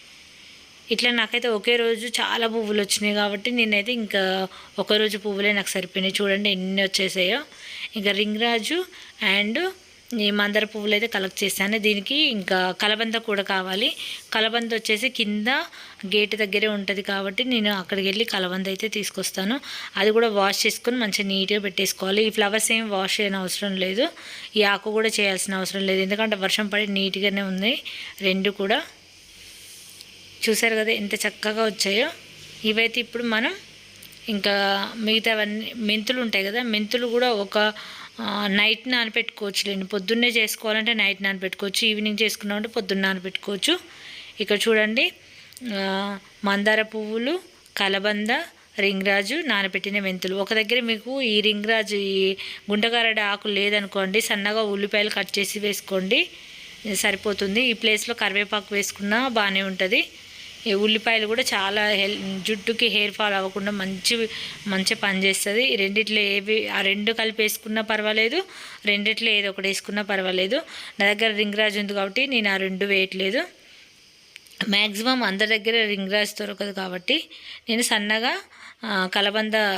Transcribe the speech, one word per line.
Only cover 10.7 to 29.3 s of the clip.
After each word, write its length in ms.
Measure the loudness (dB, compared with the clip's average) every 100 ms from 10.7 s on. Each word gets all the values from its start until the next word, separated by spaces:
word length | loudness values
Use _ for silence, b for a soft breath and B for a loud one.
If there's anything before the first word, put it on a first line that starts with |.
| -2 0
అయితే 140 | 2 2
కలెక్ట్ 360 | -2 -2 -2
చేశాను. 340 | -2 0 0 2
దీనికి 380 | 2 2 0 2
ఇంకా 560 | 2 0 0 2 2
కలబంద 420 | 2 0 2 0
కూడా 300 | -2 0 -2
కావాలి. 520 | 0 -2 -2 0 -2 -2 B B -4
కలబంద 400 | 0 2 0 0
వచ్చేసి 360 | -2 0 0 0
కింద 380 | 0 0 0 0 0 -2 B B B -2
గేట్ 300 | 2 2 0
దగ్గరే 320 | 0 2 0
ఉంటది 340 | 0 -2 -4
కాబట్టి 420 | -2 -4 -2 -2
నేను 300 | 0 2 2
అక్కడికి 340 | 0 -2 -2 0
వెళ్ళి 180 | 0 0
కలబంద 420 | 0 0 -2 -4
అయితే 200 | -4 -4
తీసుకొస్తాను. 720 | -4 -4 -4 -4 -2 -2 -2 B B B 2
అది 140 | 4
కూడా 180 | 6 4
వాష్ 380 | 4 4 2 0
చేసుకొని 300 | 0 -2 0
మంచిగా 300 | 0 0 0
నీట్గా 320 | 0 2 0
పెట్టేసుకోవాలి. 640 | 0 -2 -2 -2 0 2 2
ఈ 40 |
ఫ్లవర్స్ 420 | 2 2 2 2
ఏం 180 | 2 0
వాష్ 320 | 0 0 0
చేయని 140 | 0 0
అవసరం 400 | -2 -2 -2 0
లేదు, 340 | 0 2 0 B B B B 2
ఈ 80 |
ఆకు 280 | 4 2 0
కూడా 180 | 2 2
చేయాల్సిన 440 | 2 2 0 -2
అవసరం 320 | -2 -2 -2 0
లేదు, 160 | 2
ఎందుకంటే 340 | 2 2 0 0
వర్షం 320 | 0 0 0
పడి 200 | 0 0
నీట్గానే 540 | 0 0 -2 -2 -2
ఉంది 420 | -2 0 0 -2 B B B -4
రెండు 280 | 0 2 0
కూడా. 340 | 0 0 0 -2 -12 -20 -20 -20